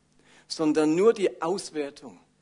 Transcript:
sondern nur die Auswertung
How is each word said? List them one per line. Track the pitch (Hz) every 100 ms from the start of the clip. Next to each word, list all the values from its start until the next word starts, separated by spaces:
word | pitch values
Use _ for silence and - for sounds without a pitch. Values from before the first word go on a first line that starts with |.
| _ _ _ - _
sondern | - 156 151 151
nur | 160 214
die | 220 180 -
Auswertung | 165 190 - 151 143 139 131 - _ _